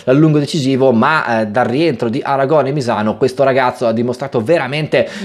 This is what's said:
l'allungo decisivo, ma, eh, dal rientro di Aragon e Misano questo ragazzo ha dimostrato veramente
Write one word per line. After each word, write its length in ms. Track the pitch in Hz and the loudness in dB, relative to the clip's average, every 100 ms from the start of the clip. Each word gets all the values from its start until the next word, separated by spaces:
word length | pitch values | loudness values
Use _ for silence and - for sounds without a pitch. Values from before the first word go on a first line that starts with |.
l'allungo 340 | - 139 160 151 | 0 4 4 2
decisivo, 540 | 143 170 131 131 135 | 0 -2 0 2 2
ma, 500 | 113 135 156 - 113 | 4 2 0 0 -2
eh, 60 | 107 | 0
dal 180 | 113 117 | 0 0
rientro 440 | 131 165 117 120 | 0 0 0 -4
di 120 | 131 | -4
Aragon 440 | - 135 135 156 131 | -2 -2 2 2 0
e 40 | |
Misano 460 | 147 120 104 107 107 | -2 -2 -2 -2 0
questo 260 | 131 143 | -2 0
ragazzo 440 | 135 131 127 - 123 | 0 2 0 0 -2
ha 40 | |
dimostrato 520 | 113 120 120 139 123 | 0 -2 -4 -4 -4
veramente 640 | 110 165 127 147 151 143 - 208 | 0 0 0 -4 -2 0 0 -4